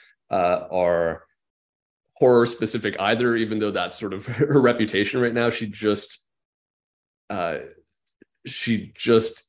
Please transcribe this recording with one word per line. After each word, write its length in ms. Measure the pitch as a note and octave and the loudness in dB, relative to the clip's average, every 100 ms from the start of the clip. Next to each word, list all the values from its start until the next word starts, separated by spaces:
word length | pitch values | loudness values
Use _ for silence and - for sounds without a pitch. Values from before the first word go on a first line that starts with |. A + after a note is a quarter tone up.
| _ _ - | _ _ -6
uh, 360 | F#2+ F2+ F2+ - | 0 0 0 -2
are 520 | F#2 F2 E2+ E2+ D#2+ _ _ _ _ _ _ _ _ _ | -2 0 0 0 -4 _ _ _ _ _ _ _ _ _
horror 320 | - C3 A#2+ A#2 | 2 4 6 4
specific 500 | - A2 A#2 G#2 - | 0 -4 -4 -4 -2
either, 380 | G2+ A2+ B2 A2+ | -2 0 0 0
even 220 | A2 G#2+ | -2 -2
though 120 | G#2 | -2
that's 280 | G2 F2 - | -2 -6 -6
sort 140 | G#2 | -8
of 120 | F#2+ B2+ | -8 -6
<laughs> 0 | |
her 340 | A#2 D3+ C#3+ | -2 2 4
reputation 600 | B2 A#2+ G#2+ F#2+ G#2 B2+ | 4 4 0 0 0 0
right 140 | A#2+ | 0
now. 160 | A#2+ A#2+ | 0 -2
She 160 | - A2 | -2 -6
just, 560 | G#2 G#2+ G#2 - - _ _ _ _ _ _ _ _ _ _ - | -2 0 0 -4 -16 _ _ _ _ _ _ _ _ _ _ -10
uh, 280 | G2 E2+ D2 - - _ _ _ _ _ _ B2+ | -4 -4 -4 -10 -20 _ _ _ _ _ _ -16
she 460 | - - G#2+ G2 - | -8 -2 -2 -4 -4
just 460 | - A2+ A2+ - | 2 4 2 -6